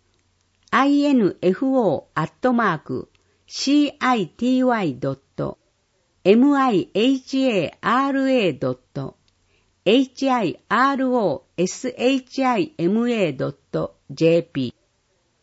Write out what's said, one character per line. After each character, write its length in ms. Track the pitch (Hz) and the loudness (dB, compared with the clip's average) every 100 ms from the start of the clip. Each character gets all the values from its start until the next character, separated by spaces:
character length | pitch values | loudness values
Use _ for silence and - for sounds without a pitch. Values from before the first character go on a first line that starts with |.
| _ _ _ _ _ _ _ | _ _ _ _ _ _ _
ア 140 | 226 277 | 0 2
イ 180 | 285 | 2
エ 100 | 285 | 2
ヌ 240 | 262 190 - | 2 2 0
エ 100 | 175 | -2
フ 280 | 185 262 262 | 0 0 0
オ 300 | 208 143 - - | 0 -2 -4 -6
ー 60 | |
ア 40 | 160 | -6
ッ 60 | - | -2
ト 120 | 254 | 0
マ 220 | 240 196 160 | 0 0 -2
ー 40 | |
ク 300 | - 127 - _ _ _ _ | -6 -10 -10 _ _ _ _
シ 400 | - - 294 294 | -8 0 2 2
ー 60 | - | -2
ア 160 | 254 240 | -2 0
イ 120 | 185 | -2
テ 180 | - 240 | -4 -2
ィ 120 | 254 | 2
ー 60 | 254 | 2
ワ 180 | 233 | 0
イ 160 | 175 127 | -2 -4
ド 140 | 139 | -6
ッ 60 | 135 _ - | -6 _ -8
ト 220 | 143 - _ _ _ _ _ _ | -8 -10 _ _ _ _ _ _
エ 120 | 180 220 | 4 6
ム 240 | 277 285 | 6 4
ア 100 | 262 | 2
イ 220 | 196 - | 0 -2
エ 120 | 190 247 | 0 0
イ 160 | 262 | 0
チ 200 | - 269 | -2 -2
エ 320 | 262 208 151 | 0 0 -4
ー 40 | - | -4
ア 260 | - 247 277 | -2 0 0
ー 40 | |
ル 180 | 269 269 | 0 0
エ 200 | 262 190 | 2 0
ー 100 | 131 | -2
ド 140 | 135 | -4
ッ 40 | 123 _ | -6 _
ト 240 | - 135 - _ _ _ _ _ _ - | -10 -10 -14 _ _ _ _ _ _ 2
エ 120 | 247 | 2
イ 120 | 269 | 2
チ 200 | - 269 | -2 -2
ア 140 | 247 | 0
イ 160 | 180 - _ | -2 -6 _
ア 240 | 208 262 | 0 0
ー 60 | 277 | 0
ル 180 | 262 247 | 0 0
オ 320 | 196 - - - | 0 -4 -10 -4
ー 60 | |
エ 20 | 185 | -4
ス 300 | - 254 - | -4 -10 -4
エ 160 | 247 | -2
イ 100 | 269 | -2
チ 220 | 262 - 262 | -4 -4 -2
ア 140 | 233 | 0
イ 160 | 156 - | -4 -2
エ 100 | 170 | -2
ム 220 | 214 240 | 0 0
エ 200 | 233 175 | 0 -2
ー 80 | 135 | -2
ド 120 | 139 | -6
ッ 60 | - _ | -8 _
ト 260 | - - - _ | -8 -8 -10 _
ジ 140 | 139 160 | 0 2
ェ 140 | 170 | 2
ー 40 | |
ピ 320 | 165 139 123 - | 0 -6 -6 -8
ー。 40 | _ _ _ _ _ _ | _ _ _ _ _ _